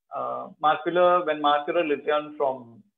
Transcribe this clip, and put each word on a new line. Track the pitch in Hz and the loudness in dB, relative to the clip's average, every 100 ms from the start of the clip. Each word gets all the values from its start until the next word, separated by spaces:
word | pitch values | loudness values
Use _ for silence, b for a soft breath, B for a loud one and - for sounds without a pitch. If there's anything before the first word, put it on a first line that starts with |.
| _ 139 | _ -10
Uh, | 127 127 117 - | -8 -8 -12 -2
Markula, | 151 151 - 170 180 180 156 | 0 0 0 4 4 4 2
when | 151 | 0
Markula | 147 147 147 170 165 | 2 2 0 -2 0
returned | 139 147 151 151 151 | -2 -2 -2 -4 -4
from | 143 135 120 113 _ | -4 -4 -12 -20 _